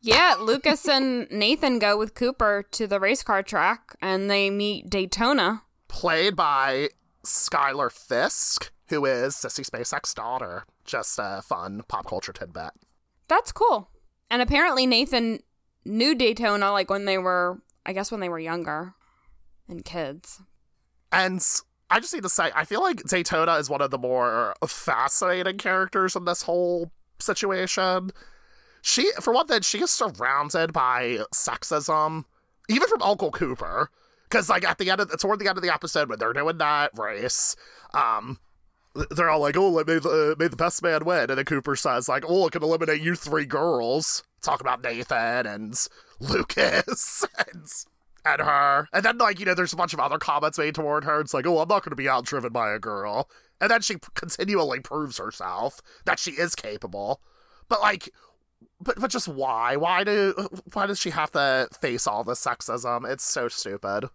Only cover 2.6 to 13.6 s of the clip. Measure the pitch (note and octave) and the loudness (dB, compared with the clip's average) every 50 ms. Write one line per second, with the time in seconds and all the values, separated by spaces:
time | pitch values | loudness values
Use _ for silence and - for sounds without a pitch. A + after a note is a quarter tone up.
2.6 | G3+ _ - - A3+ G3+ G3+ G3 F#3+ G3 A#3+ C4+ - - G#3+ F#3+ G3 - G#3+ F3 | -2 _ -4 -4 -2 0 0 0 2 2 0 0 0 0 0 0 0 0 0 2
3.6 | D#3 F#3 A3+ A#3 _ - - _ - F#3+ F#3+ F#3+ G3 G3+ G3+ G3+ G3 G3 G3 G3+ | 2 2 2 0 _ -20 -14 _ -4 -2 0 0 0 0 2 2 2 0 0 0
4.6 | G#3 G#3 G#3 - - - G#3 G3 F#3+ F#3 - - A#3 B3 D4 C4+ F#3+ F3+ A3 G#3+ | -2 -2 -2 -4 -6 -4 -2 -2 -2 -2 -2 0 2 2 2 2 2 0 0 -2
5.6 | - _ _ _ _ _ - - - F3 E3 D#3+ F3 G3+ G3+ E3 F3 D3+ C#3+ C3+ | -8 _ _ _ _ _ -10 -2 0 2 2 4 2 2 2 2 2 2 4 2
6.6 | C3+ C3+ C3 C3+ D3 D3 _ _ _ _ _ _ - - - - - - - D#3 | 2 2 2 0 -2 -4 _ _ _ _ _ _ -4 0 0 2 0 2 2 2
7.6 | C#3 C3+ C3+ C#3+ C#3 A#2 - - - - C3 A#2+ D3 G3+ - - - - - - | 2 2 2 0 -2 -2 -2 -8 -6 -2 0 2 2 2 0 0 0 0 0 -2
8.6 | - - - _ _ _ D3+ D3+ C#3 C3+ C3 A#2+ B2 C#3 C#3 - - A#2 - - | -4 -8 -16 _ _ _ -2 0 2 2 2 2 0 -2 -2 -4 -6 -6 -6 -6
9.6 | C3+ - - A#2+ A#2+ - - C#3+ - - - - A2 A#2 B2 C3 B2+ F#2 F2 F2+ | -8 -8 -8 -6 -6 -4 -6 -4 -4 -6 -6 -6 -6 -6 -6 -6 -6 -8 -10 -12
10.6 | - _ _ _ _ - - A#2+ A2 - - - A2 G2 G2 G2 - - - F2+ | -14 _ _ _ _ -6 -6 -4 -4 -4 -4 -4 -4 -4 -6 -8 -6 -6 -6 -6
11.6 | F2 F#2+ G2 G#2 A2+ _ - G2+ F2 - - F#2 - - F#2+ - - F2 D#2+ E2 | -6 -8 -10 -12 -10 _ -8 -8 -6 -6 -8 -8 -8 -8 -12 -12 -14 -12 -10 -10
12.6 | D#2+ D#2 - - _ _ _ _ _ _ _ _ _ _ D#4+ F#4 - - - - | -12 -12 -12 -18 _ _ _ _ _ _ _ _ _ _ 2 2 2 0 -2 2